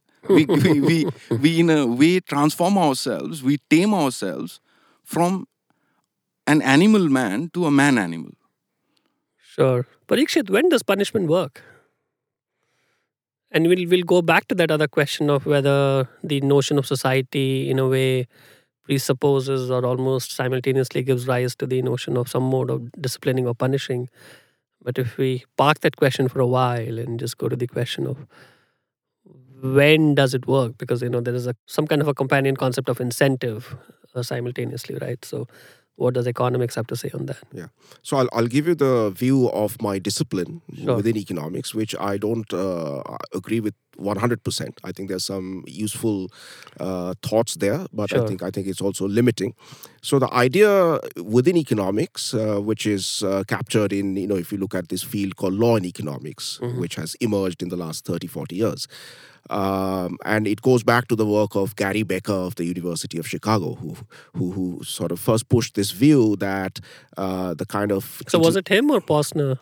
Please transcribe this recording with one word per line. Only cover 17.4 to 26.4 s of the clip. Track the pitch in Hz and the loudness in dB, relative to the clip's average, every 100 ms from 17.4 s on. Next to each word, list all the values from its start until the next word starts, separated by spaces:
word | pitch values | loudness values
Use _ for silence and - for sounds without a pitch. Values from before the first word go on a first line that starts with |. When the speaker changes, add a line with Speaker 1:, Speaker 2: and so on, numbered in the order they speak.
| 135 131 135 | 0 0 0
Speaker 2:
in | 131 | 0
a | 131 | 2
way, | 131 131 127 123 _ - _ _ _ | 2 2 0 -4 _ -20 _ _ _
presupposes | - 139 - 131 143 135 131 131 127 | -4 -2 -2 0 2 2 0 -2 -2
or | 127 123 | -2 0
almost | 127 131 131 - | 0 0 -2 -4
simultaneously | - 131 127 135 131 123 135 | -4 -4 -2 0 0 0 -2
gives | 131 123 127 | -2 -2 0
rise | 123 123 - | -2 -2 -4
to | 127 | -4
the | 131 | -2
notion | 127 127 - 127 | -2 -2 -2 -4
of | 123 | -2
some | 131 | -2
mode | 131 131 127 | 0 0 0
of | 131 120 - | -4 -8 -8
disciplining | 131 - 139 127 123 | -8 -4 -2 0 0
or | 117 | -2
punishing. | 131 135 - 123 127 _ - - _ _ _ _ | 0 -2 -2 -6 -8 _ -20 -20 _ _ _ _
But | 123 127 | -6 -4
if | 120 - | -4 -2
we | 131 127 - - | -2 -2 -6 -2
park | 139 156 | 0 2
that | 151 - | 0 2
question | 139 135 127 | 2 2 0
for | 135 | 0